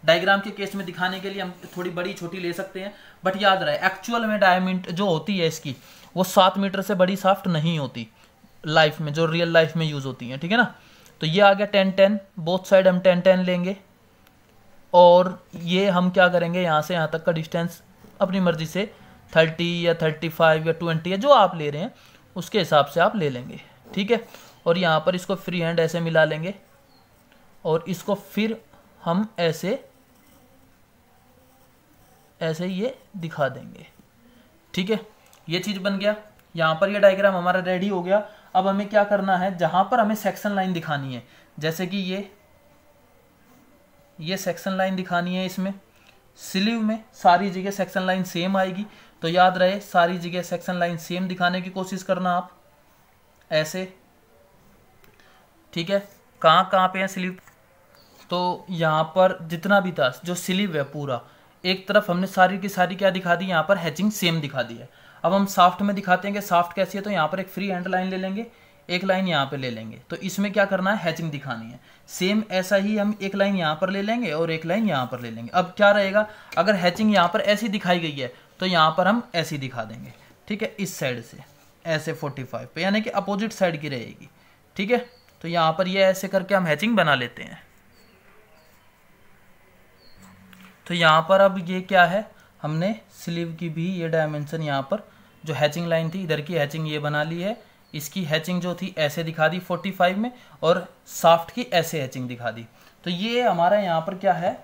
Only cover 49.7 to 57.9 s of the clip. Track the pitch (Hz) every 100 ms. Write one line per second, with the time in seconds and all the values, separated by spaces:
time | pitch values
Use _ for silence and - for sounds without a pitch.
49.7 | 202 - 185 170 185 175 180 175 175 -
50.7 | 180 175 165 - 180 185 180 175 185 180
51.7 | 190 185 190 - 180 185 175 185 _ _
52.7 | _ _ _ _ _ _ _ _ 156 156
53.7 | 185 190 - _ _ _ _ _ _ _
54.7 | _ _ _ - _ _ _ _ _ _
55.7 | 170 170 196 196 - _ _ 160 165 185
56.7 | 190 185 190 190 185 185 185 - _ _
57.7 | _ _